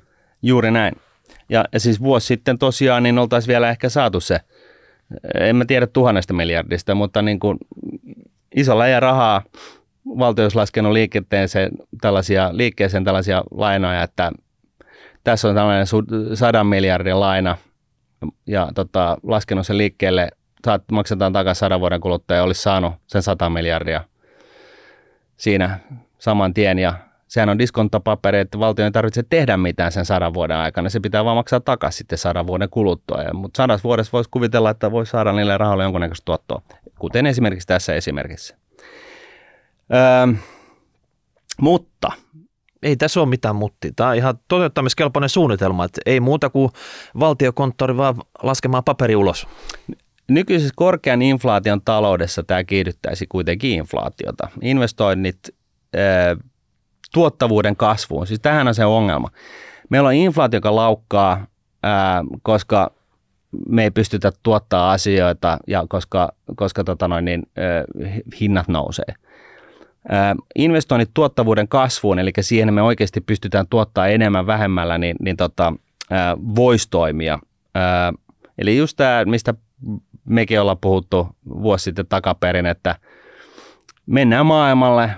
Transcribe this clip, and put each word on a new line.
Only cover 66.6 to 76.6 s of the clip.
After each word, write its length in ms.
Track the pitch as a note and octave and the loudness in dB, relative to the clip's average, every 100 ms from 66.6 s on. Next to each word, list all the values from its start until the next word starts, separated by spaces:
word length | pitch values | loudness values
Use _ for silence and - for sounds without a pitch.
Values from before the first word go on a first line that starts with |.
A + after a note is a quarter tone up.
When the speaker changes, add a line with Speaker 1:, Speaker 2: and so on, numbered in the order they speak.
| G2 - | -4 -4
Speaker 1:
tota 240 | F#2 F2 F2+ | -4 -2 -2
noin, 180 | F2 F2 | -2 -2
niin, 180 | F2 - - | -4 -6 -6
ö, 280 | F2+ E2+ D2 G1+ D#2+ G2 | -2 -2 -4 -10 -10 -10
hi-, 80 | - - | -12 -4
hinnat 260 | G#2+ G2 F2+ | 0 0 0
nousee. 460 | E2+ - - - - _ _ - - - _ - _ - | -2 -4 -6 -10 -12 _ _ -20 -20 -20 _ -20 _ -4
Ää, 260 | G2+ G2+ G2 - - | 0 0 -2 -6 -2
investoinnit 560 | D#3 E3 D3+ B2 A2+ | 0 0 2 0 0
tuottavuuden 540 | - D3 - A2+ G#2+ G#2 | 2 0 2 0 2 2
kasvuun, 520 | C3+ C3 - G#2 F#2 | 2 0 0 0 0
eli 120 | F#2+ F#2 | 0 -2
siihen 340 | F#2+ A#2 A2 | 0 2 4
me 80 | G#2 | 4
oikeasti 400 | A2 A#2 G#2 - | 2 2 -2 -4
pystytään 440 | - G#2+ G#2 G2+ F#2 | -4 -4 -2 -2 0
tuottaa 380 | A#2+ G#2+ - F#2+ | 0 0 0 2
enemmän 400 | G#2+ A2 G2 F#2 | 2 2 2 0
vähemmällä, 500 | G#2+ G#2 F#2 E2+ E2+ | 0 0 0 -2 -2
niin, 180 | E2+ E2+ | -4 -4
niin 180 | F#2 F2 | -6 -2
tota, 360 | F2 - E2+ D#2+ _ _ - | -4 0 -2 -2 _ _ -6
ää, 260 | F#2 F2 F2 A#2 | -2 -2 -4 -4
voisi 320 | G#2+ | 2